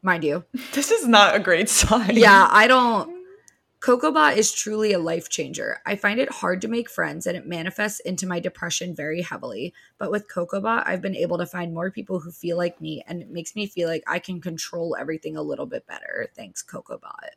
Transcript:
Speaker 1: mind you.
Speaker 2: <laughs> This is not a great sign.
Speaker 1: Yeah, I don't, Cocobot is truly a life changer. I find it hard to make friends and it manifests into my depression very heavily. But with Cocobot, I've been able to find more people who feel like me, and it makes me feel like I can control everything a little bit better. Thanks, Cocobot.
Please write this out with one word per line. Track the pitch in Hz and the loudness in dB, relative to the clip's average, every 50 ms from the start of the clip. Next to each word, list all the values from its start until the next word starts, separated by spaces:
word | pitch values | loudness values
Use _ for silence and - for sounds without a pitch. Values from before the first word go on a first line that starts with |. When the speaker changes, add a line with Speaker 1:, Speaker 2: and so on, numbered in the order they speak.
Speaker 1:
mind | - 190 180 165 156 | 2 0 0 0 0
you. | 147 143 175 175 _ - 254 | -2 -2 -2 -6 _ -10 -10
Speaker 2:
<laughs> | - - - | -10 -6 -4
This | 277 277 - | -4 0 2
is | 440 453 330 240 | 0 2 4 6
not | 233 208 202 185 - | 8 8 8 8 6
a | 220 | 2
great | - 185 175 165 220 214 | 4 4 2 2 2 2
sign. | - - - - 214 247 226 185 226 | 2 2 4 4 2 2 2 2 6
Speaker 1:
Yeah, | 226 226 208 196 196 190 - | 8 10 10 12 10 8 8
I | - 208 214 | 8 6 8
don't, | 233 262 254 247 240 226 202 - 320 349 359 - - - - _ - _ _ _ _ _ _ | 8 6 6 6 4 2 0 -2 -4 -10 -16 -18 -20 -20 -20 _ -20 _ _ _ _ _ _
Cocobot | - - 247 240 294 311 269 311 302 294 - - | 2 2 4 4 4 2 4 4 4 4 4 4
is | 220 - | 2 2
truly | - - - 214 214 214 220 214 202 | 0 -4 -6 -4 -2 0 2 2 2
a | 175 | 2
life | 165 165 165 175 175 - | 0 -2 -4 -4 -4 -6
changer. | - - 156 135 - - 53 55 - - _ | -6 -6 -6 -8 -6 -8 -6 -6 -8 -8 _
I | - 202 | -6 -6
find | 202 - 202 208 233 | -2 -2 -2 0 0
it | 269 - | -2 -2
hard | - - - 175 185 185 | -4 -6 -2 -2 -2 -2
to | 185 214 | -4 -4
make | 233 233 233 - | -4 -4 -6 -6
friends | - - 170 156 147 165 - | -4 -4 -4 -4 -4 -6 -6
and | 180 175 | -6 -6
it | 180 - | -6 -8
manifests | 151 175 165 160 190 - - 208 214 208 - | -8 -8 -6 -6 -8 -6 -4 -6 -6 -6 -8
into | - 170 185 165 190 | -8 -8 -6 -6 -6
my | 185 180 170 | -6 -6 -6
depression | 170 180 - - - 170 - - - 180 165 | -6 -8 -8 -8 -8 -6 -6 -6 -6 -8 -10
very | 147 147 156 156 175 | -8 -8 -6 -6 -6
heavily. | 170 160 147 - - 123 107 101 127 175 _ - _ _ _ _ | -6 -8 -10 -10 -10 -10 -8 -8 -10 -10 _ -16 _ _ _ _
But | 208 170 | -6 -4
with | - 139 208 | -4 -4 -6
Cocobot, | _ - 185 175 170 - 202 196 226 226 233 - | _ -6 -6 -6 -4 -4 -4 -2 -2 -2 0 0
I've | - 180 185 | -2 -4 -4
been | 170 196 190 | -4 -6 -4
able | - 165 170 175 | -4 -2 -2 -2
to | 175 175 | -4 -4
find | - - 180 175 170 165 | -6 -6 -10 -8 -8 -6
more | 165 170 190 | -6 -6 -8
people | 196 220 202 - 185 180 | -8 -10 -10 -6 -8 -8
who | 147 170 | -8 -10
feel | 165 - - 170 170 | -16 -10 -8 -6 -4
like | 175 175 170 - _ | -2 -2 -4 -6 _
me, | 160 156 156 - - | -12 -10 -10 -12 -12
and | - - 175 | -12 -12 -12
it | 165 - | -12 -12
makes | - 170 165 - - | -12 -12 -12 -10 -8
me | 214 208 | -8 -8
feel | 202 - 180 170 165 | -8 -4 -4 -4 -2
like | 165 160 - | -4 -4 -4
I | - 160 180 | -4 -6 -6
can | - - 185 170 | -6 -8 -12 -10
control | 147 180 165 160 - - - 175 165 170 151 - | -8 -10 -10 -10 -10 -10 -8 -6 -6 -4 -6 -6
everything | - 147 160 160 _ 156 156 | -6 -8 -8 -10 _ -10 -10
a | 156 | -8
little | 151 151 143 - 147 | -8 -8 -6 -8 -8
bit | - - - _ | -10 -10 -12 _
better. | _ - - - - - - 113 - _ | _ -18 -16 -14 -10 -10 -8 -10 -10 _
Thanks, | - 110 98 _ - | -18 -20 -16 _ -16
Cocobot. | - _ - - - - - - _ - - - - - _ | -16 _ -16 -18 -14 -14 -16 -16 _ -18 -20 -18 -18 -20 _